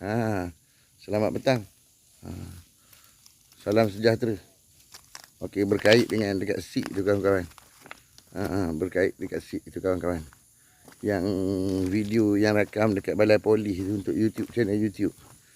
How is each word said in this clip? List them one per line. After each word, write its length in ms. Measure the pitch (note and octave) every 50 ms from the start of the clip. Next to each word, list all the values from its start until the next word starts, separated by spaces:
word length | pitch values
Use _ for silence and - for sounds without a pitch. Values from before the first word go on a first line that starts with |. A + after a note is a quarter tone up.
Ah, 480 | F#2+ G2 G#2+ A#2+ A2+ A2 G#2+ F#2+ F2+ F2 E2 _ _ _ _ _ _ _ _
selamat 320 | _ - - G2 G#2+ G#2+ F#2 -
petang. 240 | A2 - C#3 B2+ A#2 G2 - _ _ _ _ _ _ _ _ _ _ F#2
Ah, 320 | F2+ F2+ F#2 F2+ F2 F2 F2 E2+ _ _ _ _ _ - - _ _ _ _ _ - _ _ _ _ _ -
salam 240 | - G2+ G#2 A2+ A2+ G#2 F#2+
sejahtera. 480 | G#2 A2 A2+ A2+ A2+ B2 A2+ G#2+ F2+ - _ _ _ _ _ _ _ - _ - - _ _ - - - - _ - F2+
Okey, 240 | F2+ - F#2+ G2+ G2
berkait 400 | G#2 G2 - G#2 A2 A#2+ A#2 -
dengan 320 | G2 A2 G#2 G2+ G2 F#2+
dekat 240 | G2+ G2 - - F2+
seat 240 | - - C3+ - -
tu, 160 | - G2 F#2+
kawan-kawan. 400 | G2+ G2+ G2 F#2 G2 G2 F#2+ F2 E2 - - - - _ - - - - - _ _ _ - - _ -
Ah, 160 | E2+ G2+ D#2+
ah, 180 | E2+ G2 F#2+ E2 D#2+
berkait 400 | D2+ F#2 F2+ - F2+ F#2+ F#2+ - -
dekat 240 | - F#2 - E2+ E2+
seat 160 | - - - - -
tu, 80 | E2+
kawan-kawan. 480 | F2 E2+ F#2 F#2 F2+ E2 F2 F2+ E2 D#2 D2 - _ _ _ _ _ _ _ _ _ _ - - _ -
Yang 200 | G#2+ G2+ F#2 E2+ G#2 G2 F2+ F#2+ F#2+ G2 F#2 F#2+ G2 F#2 F#2+ F#2 F#2 F#2+
video 400 | G#2+ G#2 G2+ A2 A#2 G#2+ G#2 G2+
yang 240 | G2+ G#2+ G#2+ G#2+
rakam 400 | G#2 G2+ - - G#2 G#2+ A2 G2+
dekat 160 | G2 - F#2 D#2+
balai 240 | F#2+ G#2+ G#2+ G#2+
polis 400 | G2+ - G#2 A2 G#2+ G#2+ G#2 F#2
tu 160 | F2 G2 F#2+ G#2+
untuk 240 | G2+ F#2 G2+ -
YouTube, 320 | F2+ A2 A2 - - - -
channel 320 | - A#2 A#2 G2 G#2 G#2+
YouTube. 320 | G#2+ G#2+ G2 - G2+ E2+ - - - - - - _ _ _